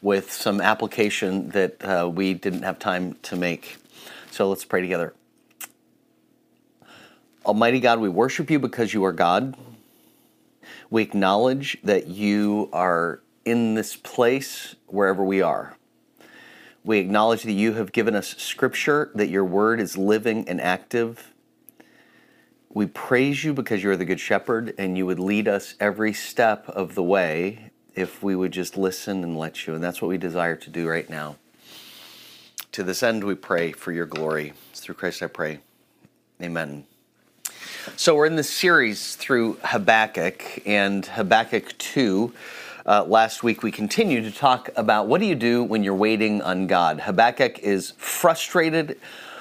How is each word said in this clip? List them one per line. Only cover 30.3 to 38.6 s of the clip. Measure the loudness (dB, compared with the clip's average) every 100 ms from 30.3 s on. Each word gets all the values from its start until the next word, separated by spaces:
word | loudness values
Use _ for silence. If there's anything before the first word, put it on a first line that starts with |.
| -2 -2 -4
to | -8
do | -6 -4
right | -4 -6
now. | -10 -10 -14 _ _ -20 -20 -20 -20 -20 -20 -20 -20 -20 -18 -12
To | -8
this | -6 -2
end, | 0 0 -2
we | -4
pray | -2 -2 -2
for | -4 -6
your | -6 -6
glory. | -4 -4 -4 -6 -12 -20
It's | -18
through | -16 -8
Christ | -6 -6
I | -8
pray. | -6 -6 -8 _ _ _ _ _ _ _ -14
Amen. | -8 -6 -8 -10 -18 _ _ _ _ _ -14 -14 -16 -14 -12 -2
So | 4 6
we're | 4
in | 2
this | -2
series | 0